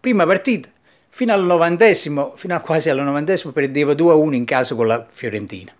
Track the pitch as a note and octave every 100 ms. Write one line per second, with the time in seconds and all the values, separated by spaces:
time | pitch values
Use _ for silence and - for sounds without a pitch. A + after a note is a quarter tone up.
0 | B3+ A3+ E3 F#3+ A3+ A3 - _ _ _
1 | _ - B3 G3+ F3+ F3 E3+ F3 A3 F#3
2 | - D3 C#3 - F#3 E3+ - D#3+ D#3+ C3+
3 | C#3 C#3+ D3+ F#3 D#3+ C3+ C#3 C3+ D3 C#3+
4 | E3+ D#3 D#3 C3+ A#2+ C3+ B2+ A#2 A2+ A#2
5 | A#2 - A#2+ G#2 G2+ G2 F2+ _